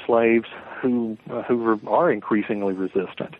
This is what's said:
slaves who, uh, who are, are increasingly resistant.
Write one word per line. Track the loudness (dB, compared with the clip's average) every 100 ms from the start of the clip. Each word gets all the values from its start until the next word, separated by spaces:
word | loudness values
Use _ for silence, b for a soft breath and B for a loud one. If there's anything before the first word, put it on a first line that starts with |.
| 2
slaves | 4 6 4 2 -8 -16 -4
who, | 0 0 -2 -8 -10
uh, | -8
who | -2 0 2
are, | 0 2
are | 2 2
increasingly | 0 0 0 0 -2 -2
resistant. | -2 -2 -2 -4 -6 -12